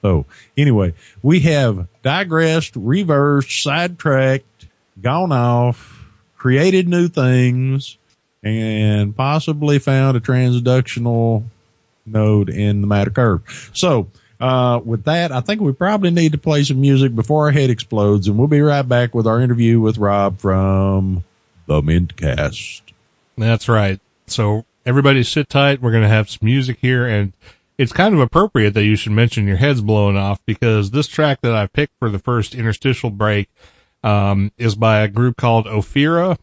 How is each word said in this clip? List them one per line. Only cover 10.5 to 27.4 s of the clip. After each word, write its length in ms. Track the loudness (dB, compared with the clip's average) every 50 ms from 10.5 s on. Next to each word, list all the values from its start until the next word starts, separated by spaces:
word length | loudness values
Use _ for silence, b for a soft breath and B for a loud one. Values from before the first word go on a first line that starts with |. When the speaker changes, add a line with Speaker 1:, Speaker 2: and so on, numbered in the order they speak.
| 0 0 0 2 2 0 0 -2 -6 -6 -4 -2 0 0 0 0 0 -2 -4 -6 -16 _ _ _ _ _ _ _ _ _ _
Speaker 1:
node 440 | -6 -2 0 2 4 4 2 2 0
in 320 | -2 -2 -2 0 0 0
the 60 | 0 0
matter 220 | 0 0 0 0
curve. 640 | 0 0 0 2 0 -2 -4 -10 -20 -20 -20 -16 -6
So, 340 | -2 0 0 0 0 -2 -4 b b b b b b
uh, 420 | -2 0 0 2 2 2 0 -2 -2
with 220 | -4 -6 -4 -2
that, 260 | -2 -2 -2 -2 -2
I 80 | -4 -6
think 220 | -4 -4 -4 -2
we 100 | -2 -2
probably 400 | -2 -2 -2 -2 -2 0 0 0
need 220 | 0 2 2 0 0
to 40 | -2
play 260 | _ -2 0 0 0
some 160 | 0 0 0
music 360 | 2 4 4 4 2 2 0
before 300 | -2 -2 0 0 0 2
our 60 | 2
head 180 | 2 2 2 0
explodes, 580 | 0 -2 -4 _ -2 0 2 2 2 2 2 0
and 100 | 0 0
we'll 100 | 2 2
be 140 | 2 2
right 220 | 4 2 2 0 0
back 320 | 0 0 0 0 0 -2
with 100 | -2 0
our 160 | 0 0 2
interview 380 | 2 0 0 2 2 4 4 4
with 180 | 2 2 0 0
Rob 420 | 0 0 2 2 0 0 -2 -2
from 840 | -2 0 0 2 0 0 0 0 0 0 0 0 -2 -2 -4 -4 -6 _ _ _ _ _ _ _ _ -2
the 140 | -2 0
Mintcast. 1000 | 0 2 0 0 0 -2 -6 -4 -4 -4 -2 -2 -4 -6 -6 -8 -16 -16 -18 -20 _ -20 _ _ _ _ _ _ _ _ _ -4
Speaker 2:
That's 300 | -2 0 0 -2 0 0
right. 320 | 0 0 0 0 -2 -6 _ _ _ _ _ -12
So 380 | -4 -2 -2 -2 -2 -4 -6 _ _ _ _
everybody 380 | 0 0 4 4 4 4 4 0
sit 260 | 0 -2 -4 -4 _
tight. 320 | 0 0 2 2 0 0
We're 120 | -2 0 2
gonna 160 | 4 4 4
have 200 | 4 2 0 -2
some 160 | -6 -4 -2
music 340 | 0 0 0 0 -4 -6 -2
here, 260 | -2 0 0 0 0 0
and 240 | 0 -2 -2 -4 -6 _